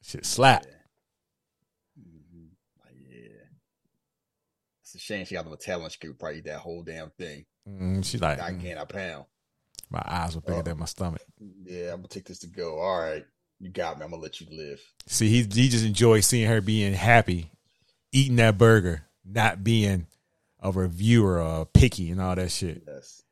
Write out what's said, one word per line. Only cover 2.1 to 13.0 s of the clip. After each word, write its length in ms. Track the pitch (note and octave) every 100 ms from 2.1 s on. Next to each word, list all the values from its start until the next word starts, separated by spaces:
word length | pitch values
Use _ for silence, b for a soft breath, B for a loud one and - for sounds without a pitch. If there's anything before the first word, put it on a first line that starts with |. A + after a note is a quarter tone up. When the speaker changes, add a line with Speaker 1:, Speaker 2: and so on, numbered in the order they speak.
| E2 D2+ E2+ E2 F2+ _ _
Speaker 2:
Like, 120 | _ B1+ C2+
yeah. 360 | B1 A1+ G#1+ _ _ _ _ _ _ _ _ _ _ _ _ _ _
It's 120 | - -
a 40 |
shame 260 | - G2+ F2+
she 100 | F2+
got 100 | D#2+
no 100 | D2+
talent. 380 | - F2+ D#2+
She 60 | -
could 200 | D#2 C2+
probably 200 | D#2+ D2+
eat 60 | D#2
that 140 | D2+
whole 240 | E2+ E2+
damn 260 | E2+ E2 D#2
thing. 340 | _ F2 D2 D2+ _ G#2
Speaker 1:
Mm, 360 | G2 F#2 F#2+ F#2
she 120 | A2
like, 200 | D#2+ C#2+
mm. 80 | E2+ F#2
Speaker 2:
Gigantic 300 | F2 D#2+ D2
pound. 360 | G2 F#2 D2+ C#2+ _ _ _ _ - _
Speaker 1:
My 140 | - -
eyes 300 | F2 E2+ E2
were 60 |
bigger 180 | - F2
Speaker 2:
Oh. 20 |
Speaker 1:
than 140 | E2 D#2
my 60 | D#2+
stomach. 360 | - F2+ D#2+ - _ G#2 F#2+
Speaker 2:
Yeah, 280 | F2+ F2+ F2
I'm 60 | F2
gonna 120 | F#2
take 160 | G2 -
this 140 | F2+
to 80 | F2
go. 320 | F2+ E2+ D#2
All 200 | F#2
right. 260 | F#2